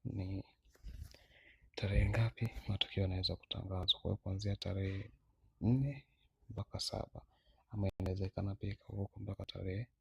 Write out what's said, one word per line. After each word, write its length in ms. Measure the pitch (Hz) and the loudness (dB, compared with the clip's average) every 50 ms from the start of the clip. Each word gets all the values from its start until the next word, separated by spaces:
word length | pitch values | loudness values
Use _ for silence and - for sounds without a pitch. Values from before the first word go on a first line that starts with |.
| _ | _
ni 380 | - - 101 95 92 98 98 - - _ _ _ - _ - - - - - - - - - - - - - - - - - - - _ | -4 -4 -2 -2 -2 -2 -6 -6 -8 _ _ _ -20 _ -14 -12 -12 -10 -10 -12 -12 -14 -20 -20 -20 -20 -20 -20 -20 -20 -20 -20 -14 _
tarehe 340 | - - 101 101 104 104 101 | -2 0 4 6 6 6 6
ngapi 400 | 104 110 113 113 - - 117 113 - - - - | 6 4 4 4 2 0 -4 -2 -2 -6 -4 -2
matokeo 340 | 101 95 - - - - 98 | 0 0 0 0 2 2 2
yanaweza 320 | 92 92 92 92 - 92 | 4 2 2 0 0 -2
kutangazwa. 640 | - - _ - - 90 95 95 92 90 90 - - | -2 -6 _ -6 -6 -4 -2 -2 -2 2 2 0 2
Kwa 120 | - 90 | 2 -2
hiyo 40 | 95 98 _ | -2 0 _
kuanzia 320 | 98 95 98 104 101 101 | -2 -2 0 0 0 0
tarehe 560 | - - 98 95 98 98 95 95 98 104 - - - _ _ _ _ _ - _ _ | 0 0 -2 0 0 0 0 -2 -2 -6 -8 -12 -20 _ _ _ _ _ -20 _ _
nne 440 | - 110 123 131 135 139 139 - - _ _ _ _ _ _ _ - - | 4 6 6 6 4 0 -2 -6 -12 _ _ _ _ _ _ _ -16 -10
mpaka 300 | 110 104 101 - - - | -6 -6 -6 -4 -4 -4
saba, 420 | - - - - - - _ - - _ _ _ _ _ - _ _ _ | -2 -2 -2 -2 -4 -4 _ -16 -16 _ _ _ _ _ -20 _ _ _
ama 200 | - 107 101 95 - _ | -4 0 0 0 0 _
inawezekana 560 | 95 92 92 95 95 95 - - 98 98 98 | 0 0 0 0 -2 -2 0 -2 -2 -2 -2
pia 160 | - - 98 | -2 -4 -4
ikavuka 480 | 98 - - - 104 101 101 - _ 104 | -4 -6 -8 -10 -4 -4 -4 -4 _ -8
mpaka 260 | 104 101 98 - 101 | -6 -6 -6 -6 -6
tarehe 420 | - - 95 95 92 92 101 123 - _ _ | -8 -6 -4 -4 -2 -2 -2 -4 -6 _ _